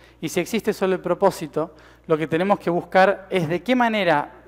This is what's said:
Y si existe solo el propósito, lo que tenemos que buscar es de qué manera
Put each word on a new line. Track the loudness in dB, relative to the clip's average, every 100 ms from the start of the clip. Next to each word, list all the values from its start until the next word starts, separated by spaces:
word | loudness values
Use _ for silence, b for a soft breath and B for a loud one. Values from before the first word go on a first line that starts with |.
| b b
Y | -6
si | -4
existe | -2 -2 -2
solo | -2 -2
el | -2
propósito, | -2 0 2 0 -4 -4 -6 -8 b b -2
lo | -2
que | 0
tenemos | -2 0 0
que | 0
buscar | -4 0 4 4 2 -4
es | -2 -2
de | -4
qué | 0 0
manera | 2 0 2 0 -2 -12